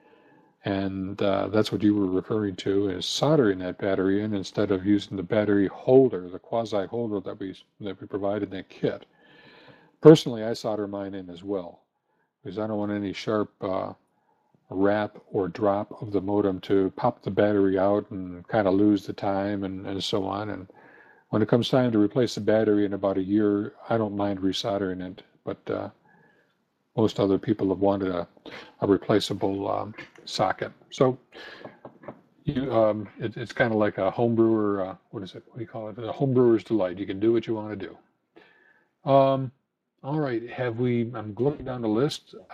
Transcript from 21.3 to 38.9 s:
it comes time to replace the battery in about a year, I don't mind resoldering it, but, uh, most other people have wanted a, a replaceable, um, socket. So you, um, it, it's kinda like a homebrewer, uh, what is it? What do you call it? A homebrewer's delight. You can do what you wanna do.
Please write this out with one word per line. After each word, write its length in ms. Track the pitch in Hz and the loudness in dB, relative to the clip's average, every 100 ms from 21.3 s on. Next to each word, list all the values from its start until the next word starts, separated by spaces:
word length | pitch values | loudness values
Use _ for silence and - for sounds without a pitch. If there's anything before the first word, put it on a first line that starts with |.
| 107 | 0
it 80 | 107 | 4
comes 180 | 123 113 | 2 4
time 240 | 135 123 | 2 4
to 80 | 110 | 4
replace 360 | 104 - 117 - | 2 2 0 0
the 60 | |
battery 440 | 104 110 110 104 101 | 2 2 4 2 2
in 80 | |
about 240 | 98 98 95 | 0 0 0
a 60 | |
year, 500 | 95 104 104 101 110 - - | 0 2 4 2 -2 -10 -4
I 80 | 117 | -2
don't 180 | 104 101 | 0 -2
mind 240 | 101 98 | -4 -2
resoldering 600 | 95 90 120 101 98 92 | -2 -2 -2 -2 -2 -4
it, 220 | 90 92 - _ | -8 -12 -20 _
but, 260 | - - - | -12 -10 -6
uh, 200 | 104 71 - _ _ _ _ _ _ _ _ _ - | -6 -6 -12 _ _ _ _ _ _ _ _ _ 0
most 240 | 107 - | 0 2
other 200 | 101 95 | 2 2
people 300 | - 107 98 | 0 0 0
have 100 | 92 | 2
wanted 300 | 98 98 95 | 2 0 -2
a, 180 | 87 85 _ - - - _ | -4 -8 _ -20 -18 -20 _
a 60 | 101 | 4
replaceable, 840 | 95 - 107 - 101 98 98 101 | 4 4 2 2 -2 -2 -2 -4
um, 260 | 104 101 110 - - - | -4 -6 -12 -18 -20 -14
socket. 460 | - 98 - 104 - _ | -2 0 0 -8 -10 _
So 280 | - 131 127 _ - - - - - - - - - _ _ - | 2 2 2 _ -20 -20 -18 -20 -20 -20 -20 -20 -20 _ _ -4
you, 260 | 139 135 | -4 0
um, 360 | 113 110 104 104 - | 2 2 2 -6 -8
it, 160 | 113 - | -10 -8
it's 160 | 113 | -12
kinda 240 | - 123 110 | -2 0 2
like 220 | 104 - | 0 0
a 140 | 95 | -2
homebrewer, 800 | - 120 113 113 110 104 101 92 | 0 0 4 4 4 0 -2 -4
uh, 60 | 90 _ | -8 _
what 100 | 120 | -14
is 140 | 95 - | -12 -16
it? 80 | - | -18
What 100 | - | -14
do 40 | |
you 60 | 113 | -12
call 220 | 117 107 | -12 -12
it? 80 | 101 | -10
A 160 | 110 | -10
homebrewer's 500 | - 139 127 123 113 | -2 0 4 6 4
delight. 340 | - 113 90 90 | 2 -2 0 -4
You 80 | 101 | -8
can 140 | 98 | -2
do 140 | 110 | 2
what 120 | 117 110 | 2 0
you 100 | 110 | -6
wanna 200 | 107 101 | -6 -10
do. 220 | 92 - _ _ _ _ _ _ _ _ _ | -12 -16 _ _ _ _ _ _ _ _ _